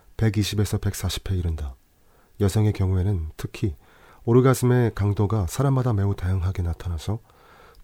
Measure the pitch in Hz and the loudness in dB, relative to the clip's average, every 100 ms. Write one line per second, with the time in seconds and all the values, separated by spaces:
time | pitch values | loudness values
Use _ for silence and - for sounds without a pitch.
0 | _ - 113 107 98 101 101 104 101 - | _ -2 0 2 0 0 -2 -2 -4 -4
1 | 92 - - 92 85 76 71 - _ _ | -4 -4 -4 -2 -2 -4 -8 -12 _ _
2 | _ _ _ - 101 110 104 101 95 92 | _ _ _ -2 0 2 2 2 0 0
3 | 92 95 78 - - - 104 - - _ | 0 -2 -4 -10 -12 -6 -6 -6 -14 _
4 | - - - 123 131 127 123 123 113 - | -20 -8 4 6 6 4 4 4 2 0
5 | 104 101 101 110 87 - 135 131 123 104 | 0 2 0 0 -2 0 0 2 0 2
6 | 101 98 90 92 90 92 85 - 87 80 | 0 0 -2 -2 -2 -2 -4 -4 -6 -6
7 | - 110 - _ - - - - | -6 -8 -10 _ -20 -20 -20 -18